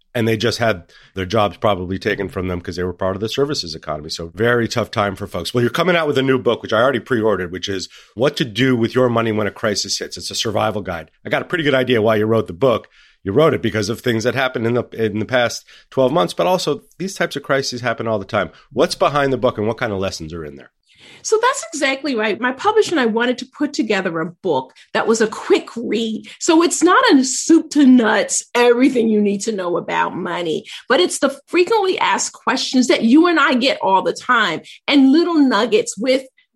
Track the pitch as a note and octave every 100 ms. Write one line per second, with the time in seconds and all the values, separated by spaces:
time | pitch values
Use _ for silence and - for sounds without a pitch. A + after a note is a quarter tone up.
0 | _ B2 A2+ A2+ A#2 - A#2 G2+ - -
1 | _ - F#2 A2 G#2 - A2 F#2+ F2+ F#2+
2 | A2 G2 F#2+ G2 F#2 F2 F2 F2 F2+ F2
3 | F#2+ F#2+ A2 - C#3+ D3+ E2+ D#2 D#2 D2+
4 | D2+ - E2+ F2 A#2 A#2+ A2+ A#2+ G#2 A2+
5 | G2+ F#2+ G2+ F#2 E2+ B2+ A#2+ - E3+ E3+
6 | D#3 C3 C3 C3 A2+ A2 F#2+ G#2+ B2+ B2
7 | - A#2+ G#2+ F#2+ F2+ F2+ F#2 F#2+ E2+ -
8 | - - C#3 D3 A#2+ G#2 C3 B2 A2+ B2+
9 | B2+ A#2 A2+ G#2+ G2+ - A2 G2+ G2 -
10 | E2+ - - G2 A#2 G#2 A2 G#2 F#2 E2+
11 | D#2+ _ G#2+ C#3 - F3+ C#3+ C3 B2+ A#2+
12 | A2 G#2+ A2 A2+ G#2+ E2+ C3+ G#2+ - _
13 | _ _ F#2+ G#2 D#3 A#2+ A2+ A2 G2+ A2+
14 | - A2+ A#2 A#2 C3 B2+ A2+ A#2+ A2+ -
15 | A2+ G#2+ G#2 B2+ A#2 - - - _ -
16 | B2+ D#3+ F3 - F3 F#3 - C#3+ _ -
17 | F#3 - E3+ - - C3+ C3+ B2 B2 A2+
18 | A2+ A2 F#2+ G#2+ F2 - _ A2+ F3 -
19 | F3 C#3+ C#3 B2+ A#2+ A2+ G#2+ A#2 A#2+ G2
20 | F#2+ - D#2+ E2+ D2+ C#2 - _ _ _
21 | - - - A4 A#4+ C#5 E5 D4+ C#4 C4+
22 | C#4+ A#3 A3 F#3+ B3 C4 G4+ A4 G#4 E4
23 | A#3+ A3 B3 B3+ B3 - D4 - A3 G3
24 | F#3 E3 D#3+ - F#3+ C3+ - - - A3
25 | - A3+ A3 - - F#4 - A#3 B3 G#3
26 | A3+ G#3+ - - - D#4+ E4+ - D#4+ G#4
27 | B4+ C#4+ B3+ - - D#4+ - C#4+ C4+ B3+
28 | G#3+ G#3+ - - - A#3+ A#3+ A#3+ C4 B3+
29 | A3+ G#3+ G3+ G3+ A3+ G#3 F3+ F3 E3 E3
30 | E3+ F3 F3+ E3+ F3 D3+ - - - C#4
31 | F4+ - C#4 - - E4+ F4 A4+ F#4+ -
32 | - G3 - - - B3+ - C4 B3+ D#4
33 | A3+ C#4+ F4 E4 D4 C4 C4 - F#3+ F#3+
34 | E3+ - - A#3+ G3+ D#3 - - - C#4+
35 | C4+ D4 F4 E4 C4+ C4+ A3+ G#3 - -
36 | B3+ C4 - _ _